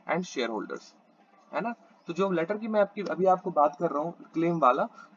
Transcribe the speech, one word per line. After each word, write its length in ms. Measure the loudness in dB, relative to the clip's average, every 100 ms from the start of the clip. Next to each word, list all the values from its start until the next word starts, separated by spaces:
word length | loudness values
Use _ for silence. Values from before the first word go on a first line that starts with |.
| -6
and 140 | -4 -4
shareholders, 580 | -4 -4 -4 -8 -10 -14 _ _ _ _ _ _
है 60 | -6
ना? 140 | -6 -8 _ _ -8
तो 60 |
जो 160 | -2 0
लेटर 260 | 0 -2 -4
की 100 | -2
मैं 120 | 0
आपकी, 220 | 0 -2
अभी 220 | -6 2
आपको 260 | 4 4 2
बात 260 | 2 2 2
कर 100 | -4
रहा 120 | -2
हूँ 120 | -6 -8 -10
क्लेम 240 | -2 0 4
वाला, 260 | 4 4 0 -6 -16